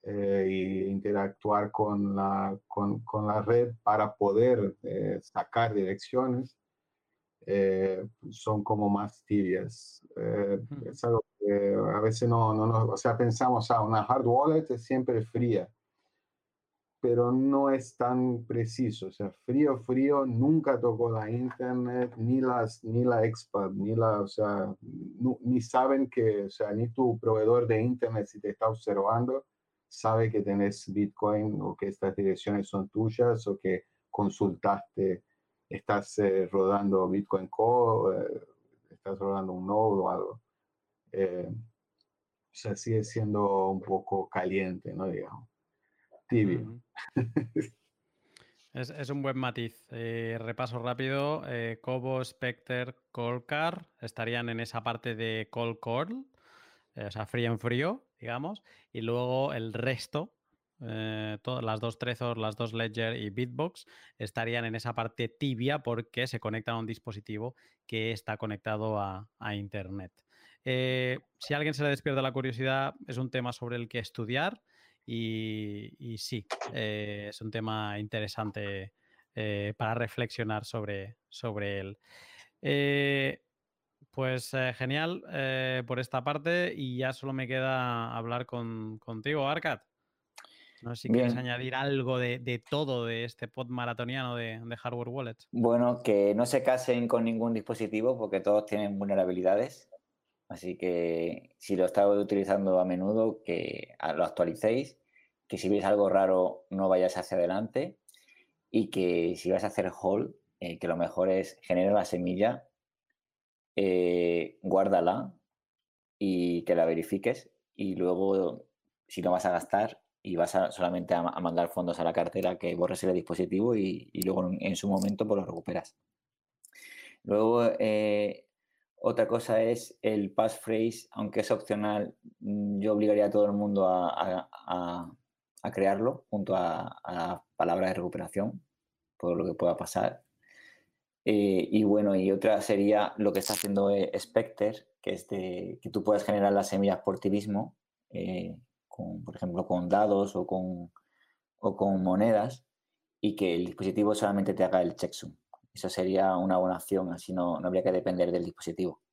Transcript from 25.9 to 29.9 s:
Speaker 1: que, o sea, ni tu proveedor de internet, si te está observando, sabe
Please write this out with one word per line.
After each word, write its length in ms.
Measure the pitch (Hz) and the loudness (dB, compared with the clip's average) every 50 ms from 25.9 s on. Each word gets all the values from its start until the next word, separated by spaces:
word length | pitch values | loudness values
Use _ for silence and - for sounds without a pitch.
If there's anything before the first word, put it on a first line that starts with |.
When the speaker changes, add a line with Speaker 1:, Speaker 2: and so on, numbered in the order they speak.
| 139 135 135 120 | 4 4 2 0
Speaker 1:
que, 360 | - 127 113 110 104 104 101 | 2 2 2 4 2 2 -2
o 40 | 98 | -4
sea, 220 | - - 110 104 | -4 -4 -2 -2
ni 220 | 101 110 117 117 113 | 0 -2 -2 -2 2
tu 260 | - 131 123 113 110 | 2 2 2 2 2
proveedor 480 | - 117 110 110 107 110 120 123 120 113 | 2 2 4 4 6 6 6 6 6 4
de 140 | 113 107 | 2 4
internet, 460 | 113 123 123 120 - 113 110 107 101 - | 4 2 0 0 -2 -2 0 -2 -4 -4
si 120 | - 104 | -8 -8
te 120 | - 101 | -6 -6
está 180 | 98 _ 110 110 | -4 _ 0 0
observando, 760 | 110 113 - 110 101 101 98 104 113 117 123 127 131 135 - _ _ _ _ _ _ _ _ | 0 -2 -2 0 0 2 2 2 2 2 2 0 -2 -4 -4 _ _ _ _ _ _ _ _
sabe 420 | _ | _